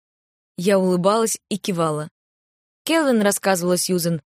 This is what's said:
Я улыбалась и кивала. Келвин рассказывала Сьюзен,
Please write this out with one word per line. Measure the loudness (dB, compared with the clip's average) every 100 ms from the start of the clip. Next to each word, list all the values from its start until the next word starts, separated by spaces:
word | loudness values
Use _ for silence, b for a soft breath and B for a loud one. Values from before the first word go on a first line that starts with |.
| _ _ _ _ _ -4
Я | 2 2
улыбалась | 2 2 2 2 0 -4 -8
и | -8
кивала. | -4 -2 -2 -4 -8 -16 _ _ _ _ _ _
Келвин | -2 0 2 2
рассказывала | 2 0 0 0 0 -2
Сьюзен, | 0 -2 -2 -4 -8